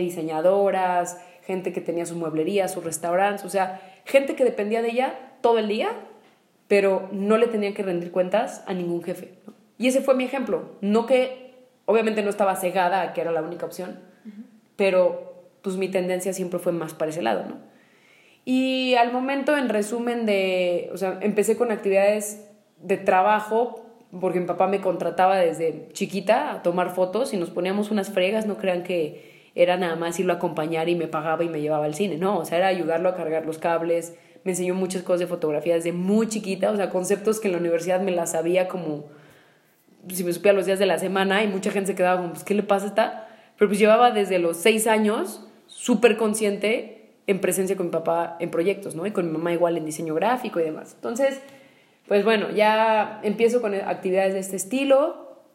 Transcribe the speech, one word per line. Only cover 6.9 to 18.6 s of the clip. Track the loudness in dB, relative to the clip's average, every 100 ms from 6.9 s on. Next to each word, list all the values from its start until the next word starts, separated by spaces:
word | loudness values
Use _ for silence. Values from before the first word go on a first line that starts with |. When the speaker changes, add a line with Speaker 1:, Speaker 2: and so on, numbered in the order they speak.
| 0 -2
Speaker 1:
no | -4 2 4
le | 4
tenían | 0 -4
que | -4
rendir | -4 -4 -2
cuentas | -2 2 0 -2 -8 -8
a |
ningún | -6 -4 -4
jefe, | -6 -10 -12 -20 -20
¿no? | -20 _ -2
Y | 2
ese | 2
fue | 4
mi | 2
ejemplo. | 0 -4 -4 -4 -6 -6
No | 0 2 4
que, | 2 2 -4 -18 -20 _ _ 2
obviamente | 2 2 0
no | -2
estaba | 0 0 0
cegada | -2 2 2 2
a | -2
que | -4
era | -2
la | -2
única | -4 -8 -10
opción, | -10 -12 -12 -20 _ -20
Speaker 2:
Ujú. | -18 -20 _ _ 0
Speaker 1:
pero, | 2 4 4 0 -10 -18 -20 _
pues, | -6 -4
mi | -2
tendencia | -2 0 -2 -2
siempre | -4 -4 -2
fue | -2
más | -2 -4
para | -6 -4
ese | -2
lado, | -2 -2 -4
¿no? | -12 -18 _ _ _ _ _ _ _
Y | -2 0